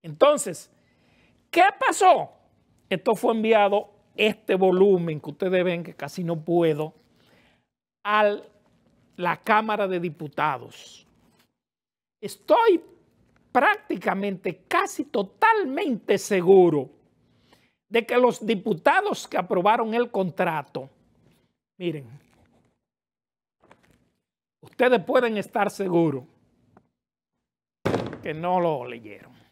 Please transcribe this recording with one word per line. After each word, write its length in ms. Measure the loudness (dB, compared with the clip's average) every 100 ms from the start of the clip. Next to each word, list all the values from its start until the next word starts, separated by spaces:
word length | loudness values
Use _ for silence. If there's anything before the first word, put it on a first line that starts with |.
Entonces, 680 | -16 2 2 2 -4 -12 -18 _ _ _ _ _ _ _ _
¿qué 140 | 2 2 2
pasó? 540 | -4 4 4 4 0 _ _ _ _ _ _
Esto 240 | -4 -2
fue 180 | 0 0
enviado, 600 | 0 2 4 4 2 -4 _ _ -2
este 400 | -2 -2 -4 2
volumen 640 | 2 4 4 4 0 -8
que 100 | -10
ustedes 320 | -6 -2 0
ven 220 | 0 -4
que 100 | -8
casi 300 | -12 -12 -8
no 160 | -6 -6
puedo, 540 | -2 0 2 0 -6 _ _ _ _ _ _ _ _ _ _ _
a 360 | -2 0 0 -2 -14 _ _ _ _ _ _ -6
la 200 | -6 -4
Cámara 500 | 0 0 0 -4 -4
de 140 | -4
Diputados. 1040 | -6 -10 -12 -6 -4 -6 -12 -20 -20 -20 _ _ _ _ _ _ _ _ _ _ _ _
Estoy 600 | -16 -16 0 2 4 2 -2 _ _ _ _ _ _
prácticamente, 1080 | 0 2 0 _ -6 -4 -4 -6 -6 -8 -10 _
casi 380 | -2 -2 -8
totalmente 1120 | -6 -4 -6 _ 0 2 -2 -4 -4 -6 -2 -2
seguro 720 | 0 0 6 6 6 2 -6 _ _ _ _ _ _ _ _ _ _
de 160 | -4 0
que 100 | 2
los 280 | 2 0
diputados 840 | -4 -4 -2 0 2 2 -2 -6 -4
que 80 | -6
aprobaron 560 | -2 0 2 2 0
el 180 | -2 -2
contrato, 800 | -2 -4 -2 -4 -4 -8 -14 -14 _ _ _ _ _ _ _ _ _
miren, 280 | -8 -8 -14 -20 _ _ _ _ _ _ _ _ _ _ _ _ _ _ _ -20 _ _ _ _ _ _ _ _
ustedes 420 | -20 0 2 2
pueden 320 | 2 0 0 -4
estar 340 | -6 -2 -2
seguros 540 | -2 -2 0 0 -2 -12 _ _ _ _ _ _ _ _ _ _ _ _ _ _ _ -6 -4 -8 -12
que 100 | -12
no 260 | -6 -2 0
lo 280 | 0 -2 -8
leyeron. 480 | -14 -18 -20 -20 _ _